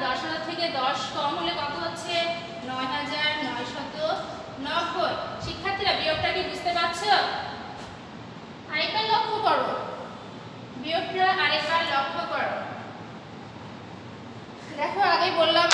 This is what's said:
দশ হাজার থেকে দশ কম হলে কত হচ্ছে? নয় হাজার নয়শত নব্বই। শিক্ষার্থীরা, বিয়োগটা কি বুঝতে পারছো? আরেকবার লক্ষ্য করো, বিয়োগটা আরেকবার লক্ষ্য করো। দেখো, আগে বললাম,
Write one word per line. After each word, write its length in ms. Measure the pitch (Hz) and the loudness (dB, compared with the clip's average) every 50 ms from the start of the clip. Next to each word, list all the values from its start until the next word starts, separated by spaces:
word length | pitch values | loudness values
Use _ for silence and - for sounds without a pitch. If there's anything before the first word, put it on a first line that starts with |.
| 277 | 2
দশ 120 | 254 - - - | 2 0 0 0
হাজার 200 | 320 320 320 - 339 | -2 -2 -4 -4 -4
থেকে 160 | 330 330 339 339 285 269 | -2 -2 0 0 0 2
দশ 160 | 262 269 285 - - - - | 2 2 2 0 -2 -2 -2
কম 160 | 330 294 285 311 339 | 0 0 2 2 0
হলে 140 | 339 339 339 320 | 0 0 0 0
কত 120 | 302 294 294 339 339 | -2 -2 -2 -2 -4
হচ্ছে? 300 | 330 330 - - 349 349 339 339 339 339 339 - - - - - - | -4 -4 -4 -4 0 0 2 2 2 0 -2 -4 -8 -8 -8 -6 -4
নয় 200 | - - - - 285 | -2 -2 -2 0 0
হাজার 340 | 294 285 285 302 302 302 302 302 302 285 | -2 -2 -2 0 0 2 2 2 0 0
নয়শত 500 | 254 - 240 254 254 - 302 277 - - 302 311 320 - - - - - - - - - 269 269 | -2 -2 -2 -4 -4 -4 -6 -6 -6 -4 -2 0 0 0 0 -2 -6 -8 -8 -8 -10 -8 -6 -4
নব্বই। 480 | 285 311 339 349 339 - 370 330 - 180 - - - - - - | -2 0 0 0 0 0 2 2 2 0 0 -4 -4 -6 -6 -6
শিক্ষার্থীরা, 480 | - - - - 381 381 349 403 381 311 - | -6 -6 -4 -2 -2 -2 0 2 2 2 2
বিয়োগটা 300 | - 320 311 - - 330 359 | 2 0 2 2 2 0 2
কি 60 | 370 349 277 | 0 0 -2
বুঝতে 220 | - - - 359 339 339 | -2 -2 0 0 2 2
পারছো? 340 | 359 339 339 - 415 427 392 - 381 - - - - - - - - - - - - - - - - - - - - - - - - - - - - - 302 | 2 2 0 2 4 6 6 6 6 4 0 -2 -4 -6 -6 -8 -10 -10 -10 -10 -12 -12 -12 -12 -14 -14 -14 -14 -14 -14 -14 -14 -14 -14 -14 -14 -10 -6 -2
আরেকবার 320 | 311 320 330 - 427 427 440 440 | -2 0 0 0 0 2 4 4
লক্ষ্য 240 | 427 440 - 427 427 427 359 | 4 4 2 0 2 4 4
করো, 220 | 311 262 254 - - - - - - - - - - - - - - - - - - - - - - - | 4 4 2 0 -2 -2 -4 -6 -6 -8 -8 -10 -10 -12 -12 -12 -12 -12 -12 -14 -14 -14 -12 -12 -10 -8
বিয়োগটা 440 | 254 311 330 359 381 339 370 370 370 381 370 359 302 | -4 0 0 0 0 0 2 4 4 4 6 6 4
আরেকবার 400 | 302 302 302 302 302 330 339 339 339 - | 4 4 2 2 2 2 2 2 2 2
লক্ষ্য 300 | 277 277 269 - 339 339 - | 2 2 0 -2 -4 -2 -2
করো। 200 | - 269 - - - - - - - - - - - - - - - - - - - - - - - - - - - - - - - - - - - - - - - - - - - - - - - 285 | 0 0 0 0 -2 -2 -4 -6 -8 -8 -10 -10 -12 -12 -12 -12 -12 -14 -14 -14 -14 -14 -14 -14 -14 -12 -12 -12 -12 -12 -12 -12 -14 -14 -14 -14 -14 -14 -14 -14 -14 -14 -14 -14 -14 -14 -12 -10 -4 -2
দেখো, 220 | 294 - - 381 403 359 339 | -2 0 2 4 6 6 6
আগে 140 | 339 339 381 359 339 | 6 6 4 6 6
বললাম, 260 | 320 320 330 330 349 330 | 6 8 8 8 8 10